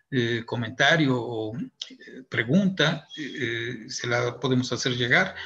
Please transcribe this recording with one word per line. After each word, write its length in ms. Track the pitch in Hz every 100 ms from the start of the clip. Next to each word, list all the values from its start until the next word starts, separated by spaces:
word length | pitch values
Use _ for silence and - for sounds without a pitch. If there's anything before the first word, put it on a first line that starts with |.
| - 131
eh, 280 | 117 117 -
comentario 760 | 120 110 - 143 160 139 127
o, 380 | 120 113 107 120
eh, 680 | - - - 262 - - -
pregunta, 760 | 120 113 180 190 - 131 80 - -
eh, 680 | 139 - 117 117 120 110 123
se 180 | - 120
la 320 | 120 120 120
podemos 320 | 135 127 127
hacer 220 | 120 131
llegar 400 | 123 120 160 190 -